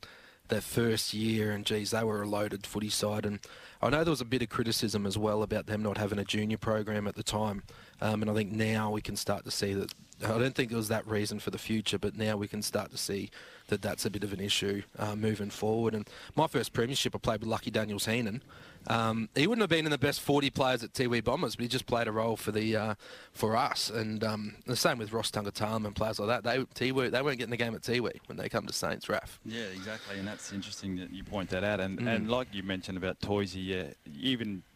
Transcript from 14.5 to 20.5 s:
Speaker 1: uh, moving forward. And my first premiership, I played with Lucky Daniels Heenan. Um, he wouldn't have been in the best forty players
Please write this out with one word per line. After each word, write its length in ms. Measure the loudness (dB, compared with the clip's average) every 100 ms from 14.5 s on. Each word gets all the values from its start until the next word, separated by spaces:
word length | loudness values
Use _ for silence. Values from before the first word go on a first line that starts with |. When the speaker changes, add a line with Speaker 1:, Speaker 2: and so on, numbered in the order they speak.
| 0 2 0 -4 -4
Speaker 1:
uh, 160 | -4 0
moving 340 | 2 2 -2
forward. 460 | -2 0 2 2 0
And 140 | -4 -12 -4 0
my 120 | 2
first 260 | 2 0
premiership, 420 | 0 0 2 0 0
I 40 |
played 200 | 0 0
with 80 | 0
Lucky 220 | -2 0
Daniels 340 | 0 0 -2 0
Heenan. 380 | 0 0 -4 -10 -18 -20 -10 0
Um, 420 | 2 2 2 0
he 140 | 4 4
wouldn't 140 | 6
have 80 | 4
been 160 | 4 4
in 60 |
the 60 | 2
best 220 | 2 2
forty 300 | 4 4
players 340 | 4